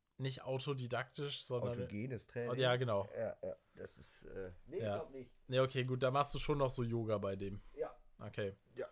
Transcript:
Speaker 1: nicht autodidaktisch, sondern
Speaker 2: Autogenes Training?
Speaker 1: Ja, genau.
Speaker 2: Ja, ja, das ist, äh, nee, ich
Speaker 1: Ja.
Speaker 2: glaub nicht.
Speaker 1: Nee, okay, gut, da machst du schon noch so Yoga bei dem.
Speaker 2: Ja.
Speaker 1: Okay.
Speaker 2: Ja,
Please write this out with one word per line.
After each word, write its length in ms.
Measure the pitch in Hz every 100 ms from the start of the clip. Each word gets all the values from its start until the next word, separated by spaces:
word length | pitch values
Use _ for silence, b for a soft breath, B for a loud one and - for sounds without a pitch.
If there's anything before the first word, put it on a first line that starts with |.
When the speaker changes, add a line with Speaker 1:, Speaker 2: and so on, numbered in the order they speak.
| _ -
Speaker 1:
nicht 240 | 135 131
autodidaktisch, 960 | 131 131 143 135 123 120 127 - 143 135
sondern 300 | - 123 123 120
Speaker 2:
Autogenes 480 | - 104 127 113 -
Training? 320 | 123 120 127
Speaker 1:
Ja, 160 | 127 123
genau. 320 | 123 101 98 -
Speaker 2:
Ja, 200 | 107 -
ja, 140 | 92 - _
das 240 | - - -
ist, 240 | - -
äh, 280 | - 95 92 90 -
nee, 100 | 180
ich 60 |
Speaker 1:
Ja. 140 | 104 101
Speaker 2:
glaub 120 | -
nicht. 220 | 135 123 - -
Speaker 1:
Nee, 100 | 127
okay, 260 | 131 131
gut, 180 | 127 127
da 80 | 131
machst 200 | 139 139
du 40 | -
schon 200 | - 143
noch 120 | 131
so 140 | 127
Yoga 340 | 117 117 110 104
bei 160 | 98
dem. 260 | 98 98 98 -
Speaker 2:
Ja. 180 | - - - - -
Speaker 1:
Okay. 340 | 107 - 101 101 _ -
Speaker 2:
Ja, 100 | -